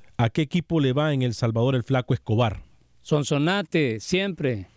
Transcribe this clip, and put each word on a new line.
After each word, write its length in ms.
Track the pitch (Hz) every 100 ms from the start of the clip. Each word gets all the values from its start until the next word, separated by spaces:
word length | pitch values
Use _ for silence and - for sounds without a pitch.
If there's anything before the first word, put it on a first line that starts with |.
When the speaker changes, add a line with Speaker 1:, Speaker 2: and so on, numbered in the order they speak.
| - -
Speaker 1:
¿a 120 | 113
qué 140 | -
equipo 360 | 151 180 - 165
le 140 | 135
va 200 | 127 151
en 80 | 139
El 120 | 127
Salvador 420 | 110 117 113 123 131
el 80 |
Flaco 300 | - 131 -
Escobar? 480 | 131 - 110 117 95 - - _ _
Speaker 2:
Sonsonate, 1000 | - 151 135 143 156 202 175 170 135 110
siempre. 680 | - 180 196 165 139 110 92